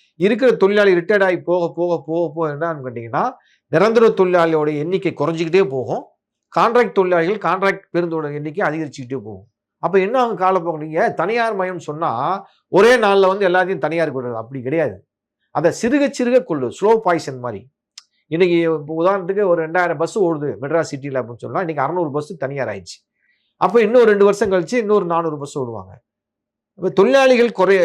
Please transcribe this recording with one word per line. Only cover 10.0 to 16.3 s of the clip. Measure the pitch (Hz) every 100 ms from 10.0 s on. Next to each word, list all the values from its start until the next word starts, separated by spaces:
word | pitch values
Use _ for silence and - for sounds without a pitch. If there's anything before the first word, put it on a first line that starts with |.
| 190 262
ஆகும் | 240 180
காலப்போக்கு? | 185 190 170 156
நீங்க | 156 160 220
தனியார் | 170 175 240 226 196
மயம் | 185 180
சொன்னா | 151 151 160 117 151 196 - _ -
ஒரே | 175 226 254
நாள்ல | 208 196 190
வந்து | 196 190
எல்லாத்தையும் | 185 180 190
தனியாருக்கு | 151 165 151 131
விடுறது, | 123 113
அப்படி | 113 135
கிடையாது. | 123 160 139 95 _ _ _ _ _
அதை | 151 160
சிறுக | - 226 285 285
சிறுக | 277 240